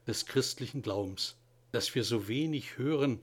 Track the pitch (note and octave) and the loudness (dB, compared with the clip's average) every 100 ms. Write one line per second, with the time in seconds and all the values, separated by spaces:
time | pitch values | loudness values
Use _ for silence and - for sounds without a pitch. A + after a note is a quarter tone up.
0 | - G#2+ - C3+ B2 - B2 C#3 A2 G2 | -6 -4 0 0 0 -2 -6 -6 -4 -2
1 | F#2+ F#2+ - - _ _ _ A#2 - B2+ | -2 -4 -6 -8 _ _ _ -2 0 0
2 | G#2+ A#2 G2 B2+ D#3+ D3 - - C3+ D3+ | 2 2 2 0 2 0 -4 -2 2 4
3 | C#3 A2+ | 4 2